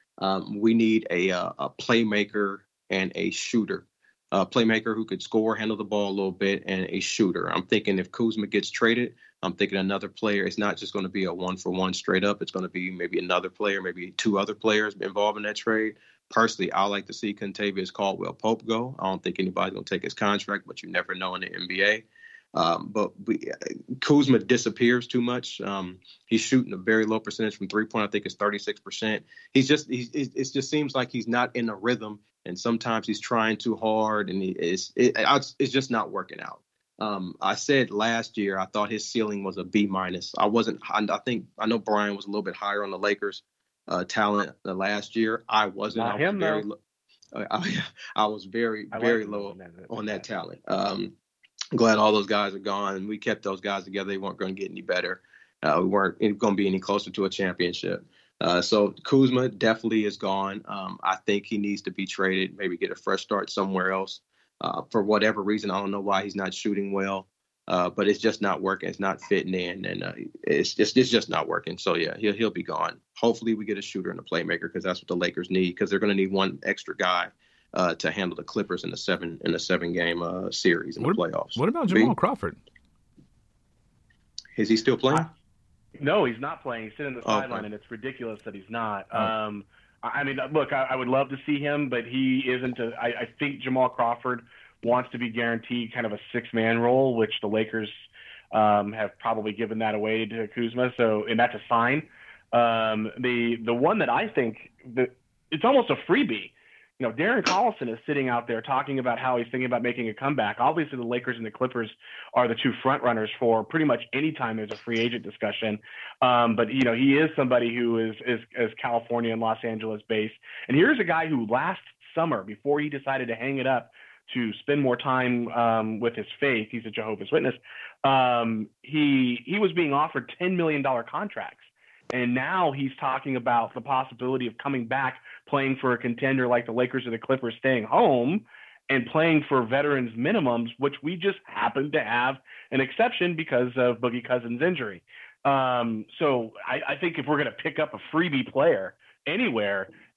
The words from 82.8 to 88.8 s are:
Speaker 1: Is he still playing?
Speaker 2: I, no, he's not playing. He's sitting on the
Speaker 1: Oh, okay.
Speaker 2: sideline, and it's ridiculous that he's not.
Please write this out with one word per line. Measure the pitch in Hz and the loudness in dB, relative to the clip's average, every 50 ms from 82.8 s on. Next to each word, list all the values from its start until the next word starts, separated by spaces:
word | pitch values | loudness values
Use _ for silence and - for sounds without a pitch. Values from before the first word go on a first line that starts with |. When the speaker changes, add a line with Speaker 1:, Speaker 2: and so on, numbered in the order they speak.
| _ _ _ _ _ _ _ - - _ _ _ _ _ _ _ _ _ _ _ _ _ _ _ _ _ _ _ _ _ _ - - - - | _ _ _ _ _ _ _ -20 -20 _ _ _ _ _ _ _ _ _ _ _ _ _ _ _ _ _ _ _ _ _ _ -20 -20 -8 -4
Speaker 1:
Is | - 107 104 | -2 2 4
he | 113 | 2
still | 110 - 135 120 | 4 4 2 2
playing? | - 127 131 147 165 | 2 2 2 2 2
Speaker 2:
I, | 165 - - _ _ _ _ _ _ _ _ _ _ _ - - | 0 -2 -8 _ _ _ _ _ _ _ _ _ _ _ -12 -4
no, | 139 143 180 214 147 | 0 2 2 4 2
he's | 123 110 113 | 2 0 -4
not | 139 147 160 151 - | -6 -8 -8 -8 -8
playing. | 135 120 113 110 | -8 -8 -8 -8
He's | 107 - | -10 -10
sitting | - 147 | -10 -8
on | 139 127 | -8 -8
the | 120 - | -6 -2
Speaker 1:
Oh, | 113 110 | 0 0
okay. | 110 - | 0 0
Speaker 2:
sideline, | 123 120 110 107 | -2 -6 -8 -8
and | 104 104 | -8 -12
it's | 104 - - | -12 -12 -14
ridiculous | 117 107 120 131 131 - 123 113 107 104 - | -12 -10 -10 -10 -8 -8 -8 -8 -10 -10 -12
that | 113 98 | -14 -14
he's | 98 95 104 | -14 -12 -8
not. | 113 117 | -6 -4